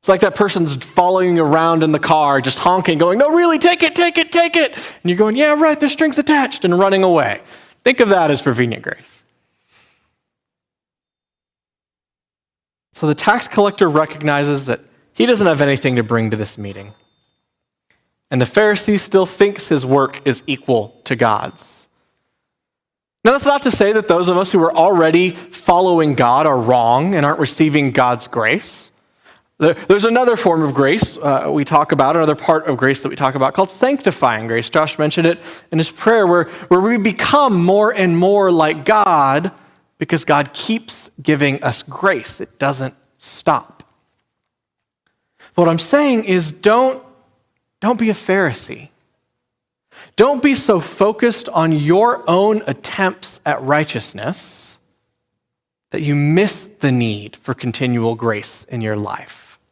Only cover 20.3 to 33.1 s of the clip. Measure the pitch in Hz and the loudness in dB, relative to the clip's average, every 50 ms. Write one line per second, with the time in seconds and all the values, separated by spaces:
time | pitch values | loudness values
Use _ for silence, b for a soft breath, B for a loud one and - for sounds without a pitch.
20.3 | 127 - - - 139 127 - - 131 117 - 110 - _ _ - 135 113 120 113 | -4 -4 -4 -8 -8 -8 -2 -2 -2 -2 -2 -4 -14 _ _ -6 -2 0 2 0
21.3 | 107 104 - - - - - - - - - _ _ _ _ _ _ _ _ _ | 0 0 -4 -8 -12 -14 -20 -20 -20 -20 -20 _ _ _ _ _ _ _ _ _
22.3 | _ _ _ _ _ _ _ _ _ _ _ _ _ _ _ _ _ _ _ 226 | _ _ _ _ _ _ _ _ _ _ _ _ _ _ _ _ _ _ _ 0
23.3 | 254 277 - 277 285 285 - 262 - - 202 196 214 220 208 - 175 170 180 175 | 0 2 2 0 0 0 0 -2 0 2 2 2 2 0 0 2 0 2 2 2
24.3 | 185 175 196 190 - 190 165 165 - - 165 185 202 175 165 160 160 170 180 185 | 0 0 0 0 0 2 2 2 2 2 2 4 4 4 2 4 4 2 2 2
25.3 | 170 - - - - - - - 180 175 185 185 180 165 160 151 139 123 135 120 | -2 -8 -18 -20 -20 -8 0 2 2 4 4 4 2 2 2 2 2 2 2 2
26.3 | 120 123 156 156 143 127 117 113 127 123 117 113 120 131 151 180 202 170 143 143 | 4 2 2 2 2 0 2 2 2 2 4 2 2 2 2 0 0 0 0 0
27.3 | 151 - 151 131 - - 160 156 143 151 143 135 120 - 127 123 123 117 - - | 0 0 -2 -4 0 0 0 0 2 0 0 0 0 0 2 2 0 -2 -6 -10
28.3 | - 120 110 110 131 196 - - - - - - _ _ _ _ b b b b | -6 -4 -2 0 -2 -2 -4 -10 -18 -18 -20 -20 _ _ _ _ b b b b
29.3 | b b b b _ _ - 156 165 - - - 185 202 196 233 233 240 254 247 | b b b b _ _ 0 0 0 0 2 2 2 2 2 2 2 2 2 2
30.3 | 233 208 - 196 170 160 156 147 131 131 139 135 156 220 - - - - 160 147 | 0 2 2 0 0 2 0 -2 0 0 2 2 2 0 0 -4 -4 -6 -4 -2
31.3 | 139 - - 147 143 147 143 - 165 147 151 151 160 135 135 131 156 170 160 151 | -2 -2 -2 -2 -4 -4 -4 0 0 0 2 2 0 0 2 2 2 2 2 0
32.3 | 151 147 - - 165 156 160 170 139 120 127 131 139 135 - 120 | 0 -2 0 0 0 0 0 -4 -4 0 0 0 0 -2 -4 -8